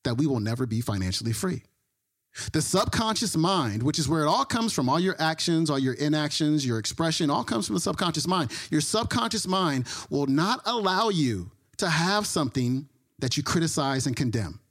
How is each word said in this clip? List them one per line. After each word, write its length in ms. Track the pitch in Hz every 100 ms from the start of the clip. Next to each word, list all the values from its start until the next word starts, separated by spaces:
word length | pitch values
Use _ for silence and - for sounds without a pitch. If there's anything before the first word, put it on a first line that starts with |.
that 120 | 131 117
we 120 | 151
will 140 | 127
never 240 | 107 120 127
be 160 | 113
financially 500 | 120 101 92 90 117
free. 320 | 110 185 170 _ _ _ _ _ _ _ - -
The 100 | 156
subconscious 760 | - 190 - - 220 220 214 165
mind, 440 | 170 190 123 101
which 160 | 131 156
is 120 | 139
where 140 | 165
it 40 | 151
all 160 | 214
comes 300 | 269 - 226
from, 160 | - 127
all 100 | 156
your 160 | 190 -
actions, 520 | 160 160 - 160 160
all 100 | 135
your 140 | 131
inactions, 720 | 123 147 156 147 - 151 151 131
your 120 | 113
expression, 520 | - - 165 156 151
all 160 | 170 -
comes 220 | 226 -
from 80 | 196
the 40 |
subconscious 480 | 202 - 180 156 147
mind. 240 | 185 131 - -
Your 120 | 156
subconscious 680 | 147 214 220 247 226 214 185
mind 400 | 190 175 135 123 - -
will 160 | 147 139
not 320 | 139 185 262 208
allow 420 | 240 190 190 226
you 440 | 185 135 101 87 _ _ -
to 100 | 180
have 400 | 156 170 208 208
something 600 | 175 135 135 123 131 143 _ _ -
that 180 | 131 151
you 60 |
criticize 640 | 143 175 160 160 139 135 135
and 80 |
condemn. 460 | 120 123 110 87 85 _